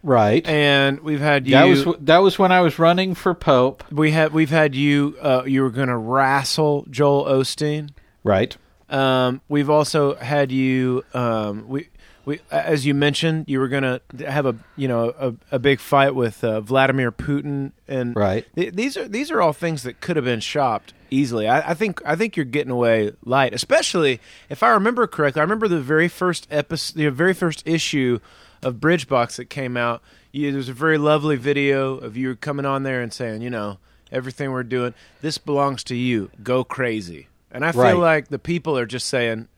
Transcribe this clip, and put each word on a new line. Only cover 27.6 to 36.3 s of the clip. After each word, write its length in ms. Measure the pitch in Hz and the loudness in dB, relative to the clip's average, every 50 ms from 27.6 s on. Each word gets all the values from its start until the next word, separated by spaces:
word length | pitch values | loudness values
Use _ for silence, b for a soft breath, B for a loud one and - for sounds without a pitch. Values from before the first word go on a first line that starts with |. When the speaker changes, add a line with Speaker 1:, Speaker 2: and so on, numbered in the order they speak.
| - | -4
Speaker 2:
issue 520 | 156 165 160 - - - 147 131 127 120 107 b b b b b b b b | -2 -2 -2 -2 -2 -2 0 0 0 0 -2 b b b b b b b b
of 120 | - 131 123 | -6 -6 -6
Bridgebox 640 | 107 151 156 175 170 131 - 139 123 120 117 - | -2 0 0 0 0 0 0 0 0 0 0 -4
that 100 | - 127 _ | -16 -16 _
came 260 | - 147 135 123 123 123 | -10 -10 -8 -6 -4 -2
out. 240 | 120 120 120 117 b b b b b b | -2 -2 -4 -6 b b b b b b
You, 180 | - 143 147 143 | -8 -6 -4 -4
there 80 | 139 139 | -4 -4
was 100 | 131 120 | -6 -8
a 60 | 127 | -8
very 240 | 117 147 160 156 151 | -2 0 2 2 2
lovely 380 | 147 151 151 151 143 156 151 | 4 2 2 2 2 0 -2
video 580 | 127 117 143 143 143 143 139 139 135 135 135 131 | -2 0 -2 0 0 0 0 0 0 -2 -4 -6
of 240 | 131 127 117 104 120 | -8 -10 -12 -8 -6
you 180 | 131 131 127 | -6 -6 -6
coming 300 | - - 151 143 143 139 | -8 -8 -8 -6 -4 -4
on 160 | 139 139 135 | -4 -4 -4
there 180 | 135 135 131 123 | -4 -4 -4 -4
and 100 | 120 117 | -6 -8
saying, 300 | - - 127 117 110 107 | -8 -8 -8 -8 -8 -8
you 80 | 117 123 | -8 -8
know, 300 | 123 113 104 104 98 - _ _ _ _ _ _ | -8 -6 -8 -8 -10 -12 _ _ _ _ _ _
"Everything 380 | - 127 127 131 123 - 147 135 | -8 -8 -8 -8 -10 -8 -8 -6
we're 140 | 131 127 123 | -6 -6 -6
doing, 280 | 113 127 127 123 120 117 b b b b b | -4 -4 -4 -4 -4 -6 b b b b b
this 160 | - 160 147 - | -8 -8 -8 -6
belongs 440 | _ 147 147 143 143 139 135 117 - | _ -2 0 0 0 0 -2 -4 -8
to 120 | - 127 | -8 -6
you. 340 | 120 123 127 123 110 95 - | -4 -2 -2 -2 -2 -4 -6